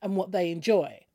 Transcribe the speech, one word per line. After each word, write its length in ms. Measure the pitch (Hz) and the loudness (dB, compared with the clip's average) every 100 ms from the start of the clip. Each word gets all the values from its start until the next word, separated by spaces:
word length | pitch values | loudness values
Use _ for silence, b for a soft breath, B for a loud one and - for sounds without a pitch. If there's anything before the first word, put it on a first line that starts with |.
and 120 | 190 190 | -4 -2
what 160 | 185 | -2
they 200 | 190 170 | -2 -2
enjoy 480 | 165 220 202 135 - _ | -2 2 2 2 -6 _